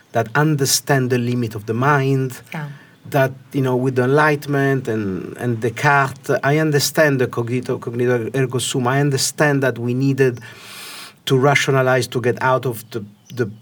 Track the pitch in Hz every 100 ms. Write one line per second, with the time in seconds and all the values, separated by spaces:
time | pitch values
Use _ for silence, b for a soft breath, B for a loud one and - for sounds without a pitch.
0 | _ 117 113 135 156 147 135 - - 139
1 | 123 123 120 123 117 107 110 113 135 147
2 | 135 135 131 - - 160 147 139 B B
3 | - 139 131 - - 143 131 127 131 123
4 | 127 143 156 147 143 143 139 135 131 110
5 | 101 90 - - 123 113 117 - 147 120
6 | 113 - - 139 139 151 160 147 - -
7 | 156 135 123 - 117 123 123 123 - 117
8 | 123 123 110 135 127 120 - 143 123 135
9 | 143 135 - - 151 139 135 117 120 123
10 | 139 135 135 120 B B B B B B
11 | B B - 135 143 135 - 135 127 127
12 | 123 131 120 117 131 131 127 107 - 113
13 | 104 - _ 117 110 107